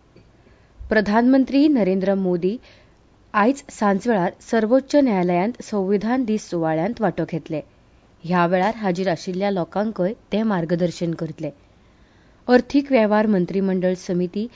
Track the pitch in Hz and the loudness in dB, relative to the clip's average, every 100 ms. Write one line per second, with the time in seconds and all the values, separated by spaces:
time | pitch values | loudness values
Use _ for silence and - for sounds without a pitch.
0 | _ - - _ _ _ _ - - 214 | _ -20 -20 _ _ _ _ -18 -2 0
1 | 202 214 240 269 254 262 302 277 185 190 | 2 2 4 4 4 4 4 4 2 0
2 | 190 196 185 180 180 233 - - _ _ | 0 0 0 0 -2 -4 -10 -20 _ _
3 | _ _ _ 214 208 277 - - 208 196 | _ _ _ 0 0 0 -6 -4 0 0
4 | 233 214 175 - - 226 220 262 269 294 | 0 0 0 -4 -4 -2 2 2 2 2
5 | 277 196 180 175 196 240 - 214 190 202 | 4 2 2 2 0 -4 -6 -4 0 0
6 | 214 254 240 214 - 175 160 160 180 240 | 0 -2 -2 -4 -4 -4 0 0 -2 -2
7 | 208 160 160 165 - 156 - _ _ _ | -2 -2 -4 -6 -6 -8 -10 _ _ _
8 | _ _ 165 180 170 185 190 226 208 175 | _ _ -4 0 2 2 0 -2 -4 -2
9 | 190 160 - 185 202 190 165 190 220 202 | -2 -4 -4 -4 -2 -2 -4 -4 -4 -2
10 | 180 233 _ 202 220 190 160 175 175 160 | -4 -4 _ -2 0 -2 0 0 -2 -2
11 | 170 160 160 156 156 - _ _ _ _ | -4 -4 -6 -8 -10 -10 _ _ _ _
12 | _ _ _ _ - 247 247 277 285 262 | _ _ _ _ 2 2 4 0 2 2
13 | 214 208 214 202 175 190 190 190 180 185 | 4 2 2 2 0 -2 -2 0 0 -2
14 | - 175 180 202 226 | -4 -4 -2 -4 -8